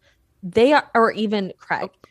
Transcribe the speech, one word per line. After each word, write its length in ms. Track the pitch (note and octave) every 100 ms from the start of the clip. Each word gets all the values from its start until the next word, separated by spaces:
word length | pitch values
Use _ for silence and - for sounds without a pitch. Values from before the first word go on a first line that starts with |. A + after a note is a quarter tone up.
| _ _ _ _
They 300 | F#3 G3 B3
are, 140 | C#4+ -
or 180 | A#3 A3+
even 400 | - G#3+ G#3 F#3 -
Craig. 320 | - D#3+ F#3+ - -